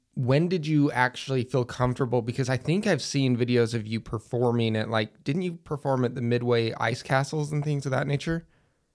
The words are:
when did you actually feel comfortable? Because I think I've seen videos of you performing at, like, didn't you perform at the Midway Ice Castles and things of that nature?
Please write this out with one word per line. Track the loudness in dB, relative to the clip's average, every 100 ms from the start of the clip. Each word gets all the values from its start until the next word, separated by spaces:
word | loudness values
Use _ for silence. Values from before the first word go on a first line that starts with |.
| _
when | -4 2 2 2
did | 0 2
you | 4 4
actually | 4 0 -2 -4 -2
feel | 0 0
comfortable? | 0 0 0 0 0 0
Because | -2 -2 -2
I | -2
think | 0 0 2
I've | 0
seen | 0 0 2 2
videos | 2 2 2
of | 0 -4
you | -6
performing | -6 -10 -4 0 2 2 2 0
at, | 0
like, | -2 -2 -6
didn't | -4 -2
you | -4
perform | -6 -8 -6 -2 0
at | 0
the | 0
Midway | 0 0 2 2 2
Ice | 0 -2 -2
Castles | 0 0 0 -4 -4
and | -2
things | -2 -2 -2
of |
that | -2 0
nature? | -2 -2 -4 -6 _ _ _ _